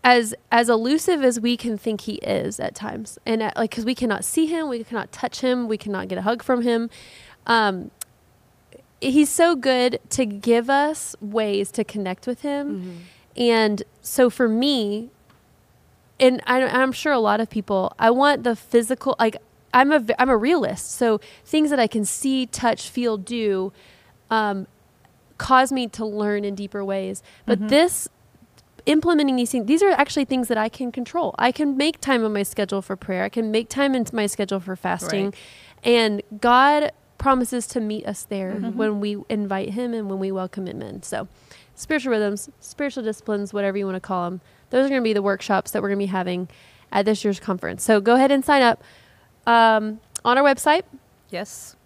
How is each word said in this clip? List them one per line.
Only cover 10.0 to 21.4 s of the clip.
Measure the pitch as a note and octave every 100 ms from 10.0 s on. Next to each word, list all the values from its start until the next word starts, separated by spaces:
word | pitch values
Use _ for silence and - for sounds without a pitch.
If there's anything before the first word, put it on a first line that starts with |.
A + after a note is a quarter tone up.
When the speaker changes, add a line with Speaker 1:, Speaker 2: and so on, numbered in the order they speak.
| -
Speaker 1:
to | - A#3+
give | G3+ A#3 A#3 A#3
us | C#4 D4 D#4 - -
ways | G#3 A3 G#3+ G3+ G3
to | -
connect | G#3+ G#3+ F#3 F#3 -
with | A#3+
him. | D4 C#4+ C#4+ G3
Speaker 2:
Mm-hmm. | F3+ F3 F3+ _ _ -
Speaker 1:
And | A#3+ A3+ G#3+ G#3 - _
so | - - B3
for | - A#3+
me, | A3 C#4 C4+ G#3 G#3 A#3 _ _ _ _ _ _ _ _ _ _ _
and | B3+ B3+ -
I, | B3+
I'm | C4 B3+ C4
sure | C4 D4+
a | C4+
lot | G#3+ G#3
of | A3+
people, | G#3+ G3 G3 F#3 -
I | A3+
want | A#3+ C#4+ C#4+
the | A#3+ A3+
physical, | - A#3 A3+ B3+ C4+ -
like, | A3+ - _ _ _
I'm | B3 C#4
a | D4+
v-, | A3 -
I'm | B3+
a | A#3
realist. | A#3+ F4 - F#3 -
So | - A#3+ G#3+ - -